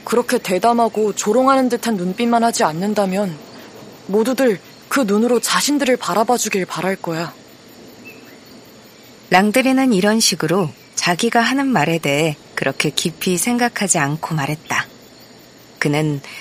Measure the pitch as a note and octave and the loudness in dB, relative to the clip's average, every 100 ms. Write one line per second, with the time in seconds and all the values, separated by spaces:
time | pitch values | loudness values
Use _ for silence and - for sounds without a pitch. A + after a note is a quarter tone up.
0 | - A3+ A#3+ A#3 - F#3 A3+ A#3 A3+ G#3 | -2 0 0 -2 0 0 2 2 2 0
1 | G#3+ F#3+ - A3+ C4 C4+ B3+ A#3+ A#3 G#3+ | -2 -2 0 2 4 4 2 0 -2 -2
2 | F3+ F#3 A#3 A#3 A#3 A3+ G3 D#3 G3+ G#3 | -2 -2 0 2 2 0 -2 -2 -2 -2
3 | G3 F#3 G3+ D3+ - - - - - - | 0 -2 -4 -6 -14 -20 -20 -20 -20 -18
4 | - G3+ A3+ C4 C4 F#3+ - - - C4+ | -4 0 0 2 2 0 -6 -20 -4 -2
5 | A3 G3+ A#3+ A#3+ - - G#3 D4 C4+ B3 | 2 2 2 2 0 -2 0 0 2 0
6 | - F3+ A3 A#3+ G#3+ G3+ F3 - F3+ F#3+ | 0 0 2 0 0 -2 -4 -4 -4 -4
7 | - E3 E3+ - - - - - - - | -4 -6 -6 -10 -20 -20 -20 -20 -20 -20
8 | - - - - - - - - - - | -20 -20 -20 -20 -20 -20 -20 -20 -20 -20
9 | - - - F3+ G#3 A#3 B3+ C4 C4+ G3 | -20 -20 0 2 4 2 2 4 4 4
10 | G#3 A3 - F#3 D#3 F3+ D#3 - - - | 4 2 2 0 0 0 0 -6 -12 -4
11 | - F3 A#3 A#3 A#3 C4 C#4 A3+ D3 E3 | -2 0 0 2 2 0 0 0 0 0
12 | D#3 C#3+ D#3+ D3 - - C3+ - D#3 - | 0 0 0 -2 -8 -4 -4 -2 -2 -2
13 | F3+ D#3+ - F3 - A#3+ A#3+ - G3 E3+ | -4 -4 -2 0 0 0 0 0 -4 -2
14 | C#3+ D#3 - D#3 C#3 D3+ - - - - | -2 -2 -4 -4 -4 -6 -6 -6 -6 -12
15 | - - - - - - - - D3+ D3 | -20 -20 -20 -20 -20 -20 -20 -6 -4 -2
16 | D#3 C#3+ - - | -2 -4 -8 -16